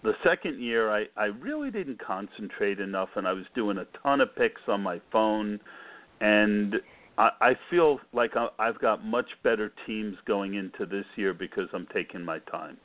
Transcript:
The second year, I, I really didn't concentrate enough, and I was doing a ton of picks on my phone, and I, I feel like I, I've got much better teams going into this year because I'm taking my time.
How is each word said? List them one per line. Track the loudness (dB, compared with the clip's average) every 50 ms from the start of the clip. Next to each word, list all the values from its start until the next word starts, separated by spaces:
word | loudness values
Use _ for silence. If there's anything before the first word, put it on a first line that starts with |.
The | 2 0 -2 2
second | 4 2 2 2 -2 -8 -6 -6
year, | -4 -2 0 2 2 2 2
I, | 0 -2 -4 _
I | -2 -2
really | -2 -2 -6 -8 -8 -6 -6 -6 -6
didn't | -6 -6 -6 -6 -10 -10
concentrate | -6 -6 -6 -6 -6 -10 -10 -12 -12 -10 -4 -2 0 0 0 -2
enough, | -4 -4 -2 -4 -4 -2 -4
and | -4 -2
I | -2
was | -2 -2 -6 -8 _
doing | -2 0 0 0 -2
a | -4 -10 -14 -4
ton | 0 2 4 4
of | 2 0 2
picks | 0 0 0 0 -4 -4 -2
on | -2 0
my | 0 -4 -4 -6 -10 _
phone, | 2 2 4 4 2 0 -2 -4 -6 -8 -10 -16 -20 -20 -18 -18 -20 -20 -20 _ _ _
and | 2 4 6 6 6 6 4 2 2 0 0 -4 -4 -6 -20 -20 -20 -14 _
I, | 4 4 4 4 4
I | 4 4 4 2 -2 0
feel | 4 6 6 6 4 2 -4 _
like | 0 0 0 0 0
I, | -2 -2 -2 -2 -2
I've | -2 -2 0 0
got | 2 2 2 2 -2
much | -2 -2 -2 -2 -4 -10 _
better | _ 2 2 2 0 -4 _ -12 -10
teams | -8 -6 -6 -4 -6 -8 -8 _
going | -2 0 0 0 -2 -4
into | -4 -6 -6 -6 -8 -6
this | -4 -4 -6 -6 -6 -6
year | -2 -2 -2
because | -2 -2 -8 -8 -4 -6 -6 -4
I'm | -6 -10 -10 -6 -6
taking | -6 -6 -6 -10 -10
my | -8 -6 -8 -8
time. | -8 -10 -10 -10 -10 -10 -14 -20